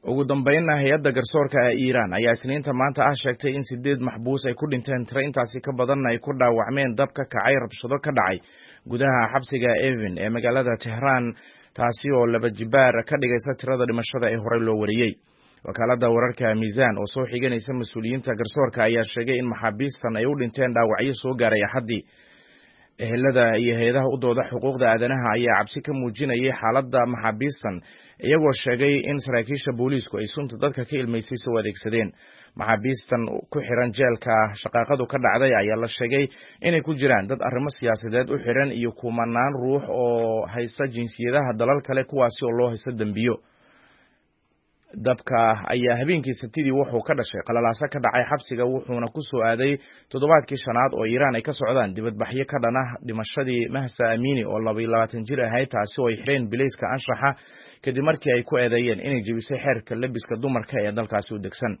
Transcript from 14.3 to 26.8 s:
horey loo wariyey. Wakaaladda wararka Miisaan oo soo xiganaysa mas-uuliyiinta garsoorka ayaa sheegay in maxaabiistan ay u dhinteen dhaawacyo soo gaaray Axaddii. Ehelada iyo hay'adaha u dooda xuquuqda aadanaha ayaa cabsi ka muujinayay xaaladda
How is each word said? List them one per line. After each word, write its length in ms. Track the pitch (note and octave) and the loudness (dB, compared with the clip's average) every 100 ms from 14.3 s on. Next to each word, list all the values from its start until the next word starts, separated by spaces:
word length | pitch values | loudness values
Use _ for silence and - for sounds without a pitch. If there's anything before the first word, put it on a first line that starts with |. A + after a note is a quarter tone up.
| A2 | 0
horey 220 | G#2+ A#2 | 0 0
loo 160 | A2+ G#2+ | 2 2
wariyey. 340 | G#2 A2 A#2 - _ _ _ _ - | 2 2 0 -2 _ _ _ _ -10
Wakaaladda 420 | F#2+ A#2 B2 A#2+ | -2 0 4 4
wararka 400 | A#2 A#2+ - A#2+ | 4 2 0 0
Miisaan 440 | A2 A2 G#2 C3 G2+ | 0 0 2 2 2
oo 100 | G2+ | -4
soo 160 | C3+ B2+ | -4 -4
xiganaysa 480 | B2 C3 A#2+ A2 | -2 -2 -2 -4
mas-uuliyiinta 640 | B2+ A2+ A#2 A2+ C3 C3 G#2+ | -6 -6 -6 -4 -4 -4 -4
garsoorka 420 | A2 - B2+ B2 A#2 | -2 0 0 2 2
ayaa 160 | A#2 A2 | 2 0
sheegay 280 | - A#2 B2+ | -2 -2 -2
in 100 | B2+ | -2
maxaabiistan 640 | G#2+ A2+ G#2 C#3 C3+ A#2 A2 | -2 -2 -2 -4 -4 -4 0
ay 80 | B2 | 0
u 120 | D3 | 0
dhinteen 320 | B2 C#3 B2+ | -4 0 0
dhaawacyo 400 | A#2 A2+ G#2 C3 B2 | 2 2 2 0 -2
soo 160 | C3 | -4
gaaray 300 | B2+ A#2 G#2+ G2+ | 0 2 2 2
Axaddii. 380 | C3 A2+ A2 - _ _ _ _ _ _ _ _ _ | -2 -2 -6 -6 _ _ _ _ _ _ _ _ _
Ehelada 580 | A#2 A#2+ C3 B2+ A#2 A2 | -4 2 2 4 4 4
iyo 160 | A#2+ A#2 | 2 2
hay'adaha 320 | A#2 B2+ C3 | 2 2 0
u 100 | C3+ | 0
dooda 220 | B2 A#2+ A#2+ | 0 0 0
xuquuqda 380 | B2 B2+ C3 A#2+ | -2 -2 2 4
aadanaha 400 | A2+ A#2+ C3+ A#2+ | 4 2 0 0
ayaa 240 | A2 A#2+ G2+ | 2 4 2
cabsi 220 | G#2 - | 2 -4
ka 100 | - | -4
muujinayay 600 | C#3 B2 G#2+ C#3 A#2+ C3 | -4 -4 -2 -2 0 0
xaaladda 460 | B2 A2 B2 | 0 2 2